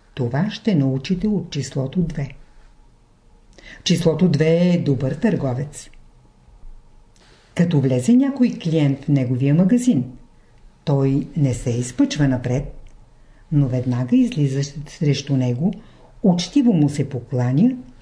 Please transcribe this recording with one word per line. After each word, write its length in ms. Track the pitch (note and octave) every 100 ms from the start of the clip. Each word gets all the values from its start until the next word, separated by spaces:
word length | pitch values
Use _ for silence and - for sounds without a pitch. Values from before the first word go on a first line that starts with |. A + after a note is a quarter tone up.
| _
Това 360 | - A#2+ C3+ G#3+
ще 240 | - -
научите 540 | F3 C3+ C3 - F3+ G#3+
от 220 | G3+ -
числото 520 | C#3+ C3 C#3+ C3 F#3
две. 260 | E3 - C3+ - - - - - - _ _ _ _ _ _ - - -
Числото 440 | - E3 E3 D#3 F3+
две 400 | C#3+ D#3 E3+ F3+
е 100 | F3
добър 360 | C#3 B2+ C3
търговец. 760 | - A3+ F3 C3+ B2 D3 - - - - _ _ _ - - - - - - - _ _ _ _
Като 260 | - F3 D3+
влезе 320 | C3 B2+ B2
някой 460 | B3 C#4 C#4 B3 -
клиент 460 | E3+ D#3+ C#3+ C#3
в 40 | -
неговия 460 | C#3+ B2 B2 C#3
магазин, 500 | D#3 F#3 B3 B3 E3 A#2+ - - _ _ - - _
той 420 | - C#3 C3+ C#3 - -
не 180 | C#3
се 160 | B2 -
изпъчва 580 | A#2+ B2 - C#4 D3 C#3
напред, 460 | B2+ - B2+ D3 - - - - - - - -
но 160 | D3 C3+
веднага 480 | B2+ B2 B2 B2+ B3
излиза 460 | A#3+ - C#3 C3+ C#3 - C#3+
срещу 500 | - D3 C#3 - C3+
него, 360 | B2+ A#2+ F3 - - - - -
учтиво 500 | G#3 F3 - C#4+ A#3+
му 160 | F3+ D3
се 200 | - C#3+
покланя 680 | A#2+ - B2+ B2 C3+ A#3 C4 - -